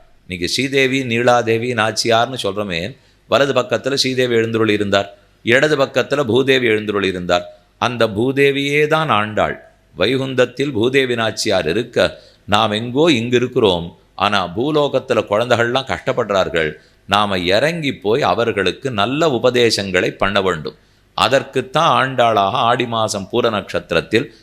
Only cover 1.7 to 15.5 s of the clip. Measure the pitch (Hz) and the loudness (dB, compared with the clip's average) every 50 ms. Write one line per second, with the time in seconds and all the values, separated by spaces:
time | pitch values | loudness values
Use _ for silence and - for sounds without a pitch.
1.7 | 123 110 107 113 104 - - 113 113 113 120 127 131 120 - 98 95 104 104 98 | -2 0 -2 0 -2 -2 0 2 2 2 2 0 -4 -4 -4 -4 -4 -4 -6 -4
2.7 | 87 82 90 120 135 - _ _ _ _ _ - 104 120 143 139 120 123 123 - | -4 -6 -6 -8 -10 -16 _ _ _ _ _ 0 2 2 2 2 2 0 0 0
3.7 | 123 104 - 131 139 139 - 135 131 127 127 123 117 113 113 110 113 107 110 104 | -4 -2 -2 -2 -2 0 -2 0 0 0 0 2 2 0 0 0 0 0 2 2
4.7 | 104 101 101 98 95 98 - - - - _ _ _ _ - 113 120 135 151 151 | 2 0 0 0 0 0 0 -2 -8 -20 _ _ _ _ 0 2 4 4 4 2
5.7 | 151 135 135 123 - 131 113 - 139 143 139 107 110 127 131 135 135 131 123 110 | 2 2 0 0 0 -2 0 0 0 -2 0 2 2 2 4 4 2 2 2 2
6.7 | 107 107 107 104 101 101 98 95 90 92 90 87 87 90 - - - - _ _ | 0 0 0 -2 -2 0 -2 -2 -2 -4 -2 0 0 0 -2 -6 -14 -20 _ _
7.7 | _ _ - 120 123 117 113 110 95 107 123 135 135 135 139 139 135 135 139 143 | _ _ -4 -4 0 0 -2 0 0 -2 -2 0 2 2 2 2 2 0 -2 0
8.7 | 143 147 151 147 156 160 160 143 110 104 107 107 104 101 87 76 - - - - | 0 0 2 2 2 0 0 0 0 0 0 -2 -2 -2 -2 -2 -2 -8 -14 -20
9.7 | _ _ _ _ _ 78 92 113 135 127 135 135 131 127 123 123 - - 139 147 | _ _ _ _ _ -2 0 0 0 -2 -2 -2 0 2 0 0 0 -4 -6 -4
10.7 | 131 101 113 131 131 139 131 123 120 117 113 110 101 - - 110 95 92 85 - | -2 0 0 2 2 2 0 0 0 -2 -2 -2 -4 -4 -2 0 0 0 0 0
11.7 | 90 113 117 - - 120 92 87 - - - - _ _ _ - 101 104 113 104 | -2 -2 -4 -2 0 0 0 0 -2 -8 -18 -20 _ _ _ 0 0 2 2 0
12.7 | 104 107 120 123 120 139 160 180 143 113 117 123 123 120 123 117 123 131 113 98 | 0 -4 -4 -2 0 2 2 4 2 2 0 0 0 0 0 0 0 2 4 4
13.7 | 90 85 85 85 - - _ _ _ - 95 104 104 98 90 87 85 107 127 151 | 2 2 -2 -8 -12 -18 _ _ _ -2 0 0 0 0 -2 -2 -4 -4 -2 0
14.7 | 156 151 147 135 139 127 110 - 120 110 - - 101 107 120 123 | 0 0 0 0 -2 -4 -2 0 0 0 0 0 0 -2 2 2